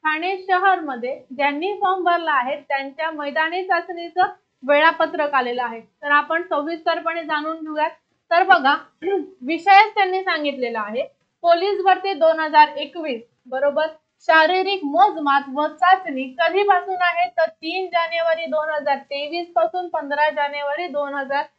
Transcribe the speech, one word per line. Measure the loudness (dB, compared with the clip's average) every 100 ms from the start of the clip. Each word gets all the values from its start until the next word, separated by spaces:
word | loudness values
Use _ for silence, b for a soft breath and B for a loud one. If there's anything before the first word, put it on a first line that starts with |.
ठाणे | -2 -2 -4 -6
शहर | 0 2 2 0
मध्ये | -2 -8 -8 -10 -12
ज्यांनी | -2 -2 0 -4
फॉर्म | -2 0 0
भरला | 2 0 2
आहे, | 0 0 -6
त्यांच्या | -4 -6 -6 -6 -6
मैदानी | -6 -6 -2 -2 -2
चाचणीचं | 0 -2 -2 -10 -8 0 0 -2 _ _
वेळापत्रक | 0 4 4 4 -2 0 0
आलेलं | 0 0 -4
आहे. | -6 -8
तर | -16 _ 0
आपण | 2 2 -4
सविस्तरपणे | -2 -4 -2 -4 -2 -2 -2 -6
जाणून | -4 -4 -4 -8
घेऊयात. | -8 -4 -4 -4 _ _ _
तर | 2
बघा, | 6 4 4 0 -4 _
<clears throat> | -4 -4 -4 -12
विषयच | -6 -2 6 6 6
त्यांनी | 2 0 0
सांगितलेला | -2 -2 -4 -4 -4 -4
आहे, | -6 -6 -8 _ _ _
पोलीस | 2 2 2 0
भरती | 2 2 2
दोन | 2 2 2
हजार | 2 6 6 4
एकवीस, | -10 -8 -6 -8 -10 _ -8
बरोबर. | -2 0 0 -2 -6 _ _ 2
शारीरिक | 4 4 2 0 -2
मोजमाप | -2 4 4 4 0 0 0
व | -4 -4
चाचणी | 0 4 4 2 -6 -8 -2
कधीपासून | 0 2 2 2 2 0
आहे, | 0 0 -2
तर | 0 -2
तीन | -2 -8 -6 -2
जानेवारी | -2 -2 -2 0 -2 -2
दोन | -4 -2
हजार | -4 -2 -4
तेवीस | -4 -8 -6 -6 -4
पासून | 0 0 -2 -6
पंधरा | -6 -4 0 0
जानेवारी | 0 -4 -4 -6 -6 -6
दोन | -4 -4
हजार | -6 -4 -4 -6